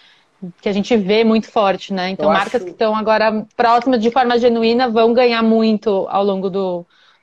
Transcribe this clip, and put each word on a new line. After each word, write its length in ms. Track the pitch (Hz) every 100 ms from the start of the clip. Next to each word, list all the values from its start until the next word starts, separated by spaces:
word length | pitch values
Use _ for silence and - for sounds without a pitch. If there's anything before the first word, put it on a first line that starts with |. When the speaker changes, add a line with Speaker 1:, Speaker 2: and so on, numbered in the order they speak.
| _ _ _ _ 180 -
Speaker 1:
que 80 | 208
a 40 |
gente 220 | 202 196 233
vê 280 | 185 214
muito 260 | 226 220 -
forte, 440 | 233 196 185 -
né? 160 | 190 180
Então, 160 | 185 151
Speaker 2:
Eu 40 |
Speaker 1:
marcas 220 | 170 202 247
Speaker 2:
acho 100 | 180
Speaker 1:
que 60 |
estão 240 | 165 220 214
agora 500 | 214 214 220 214 208 -
próximas, 460 | 233 240 254 247
de 100 | 226
forma 260 | 262 240 240
genuína, 520 | 247 233 226 233 254
vão 240 | 226 226
ganhar 300 | 240 247 233
muito 640 | 226 226 220 214 220 196 165
ao 140 | 196
longo 260 | 202 190 190
do, 360 | 190 185 175 175 _ _ _